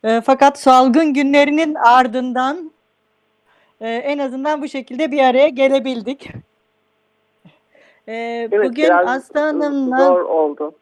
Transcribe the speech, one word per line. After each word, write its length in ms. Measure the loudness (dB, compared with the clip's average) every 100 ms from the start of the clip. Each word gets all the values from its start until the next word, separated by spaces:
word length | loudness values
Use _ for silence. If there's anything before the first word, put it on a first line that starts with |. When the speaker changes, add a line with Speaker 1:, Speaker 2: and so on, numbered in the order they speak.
Speaker 1:
E, 160 | -2 -2
fakat 380 | 0 4 4 4
salgın 560 | 4 6 6 2 2
günlerinin 600 | 0 2 2 2 0 -2
ardından, 960 | 2 4 4 2 -4 -6 -4 -4 -6 -14 _ _ _ _ _ _ _ _ _ _ _
e, 80 | -8
en 300 | -6 -6 -6
azından 440 | -6 -6 -4 -4
bu 60 | -6
şekilde 440 | -10 -10 -6 -4
bir 100 | 2
araya 260 | 2 4 2
gelebildik. 800 | 2 0 2 -2 -8 -8 -12 -14 -20 _ _ _ _ _ _ _ _ _ _ _ _ _ _ _ _ -14
E, 60 | -10 -8 -8 -4
Speaker 2:
Evet, 0 | -2 -2
Speaker 1:
bugün 140 | 0
Speaker 2:
biraz 240 | 2 4 2
Speaker 1:
Aslı 320 | -4 -4 -4
Hanım'la 680 | -2 -2 -4 -4 -2 2 2
Speaker 2:
zor 140 | 2
oldu. 540 | 0 -2 -2 -4 -10 _